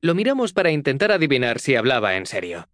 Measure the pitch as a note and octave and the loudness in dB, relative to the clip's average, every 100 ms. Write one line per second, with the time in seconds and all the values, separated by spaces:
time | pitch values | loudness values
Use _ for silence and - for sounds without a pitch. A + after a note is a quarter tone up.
0 | E3 E3+ G#3+ C4+ A#3 - F3 D3+ C#3+ C#3 | 0 0 0 0 -2 0 2 2 -2 0
1 | G#3 G3+ D#3+ C3+ B2 A#2 - B2 A2+ B2+ | 2 2 2 2 0 -2 0 2 2 2
2 | G#2+ F#2 F#2 G#2 F2+ E2+ E2+ | 0 -2 -4 -8 -8 -10 -14